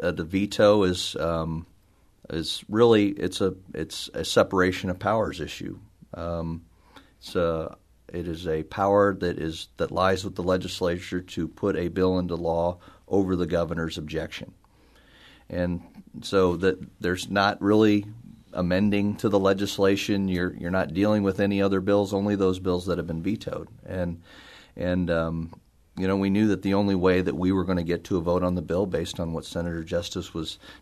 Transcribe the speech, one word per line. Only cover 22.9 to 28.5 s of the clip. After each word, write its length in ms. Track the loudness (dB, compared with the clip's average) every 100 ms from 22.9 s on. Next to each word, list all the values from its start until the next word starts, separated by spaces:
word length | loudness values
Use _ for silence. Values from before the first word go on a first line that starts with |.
| -4
have 80 | -2
been 160 | -4
vetoed. 460 | -4 -4 -6 -10 -12 -18
And, 380 | -10 -6 -4 -6 -14 -20 -20 -20 -20 -6
and, 340 | -2 0 0
um, 420 | 0 0 -4 -8 -12 _ _ _ -4
you 100 | 0
know, 100 | 2
we 140 | 2
knew 180 | 4 2
that 140 | 2
the 120 | 2
only 200 | 2 2
way 260 | 2 4 4
that 140 | 2 0
we 160 | 0
were 120 | 2
gonna 180 | 0 -2
get 220 | 0 -4
to 120 | 0 -2
a 40 |
vote 220 | 2 2
on 100 | 2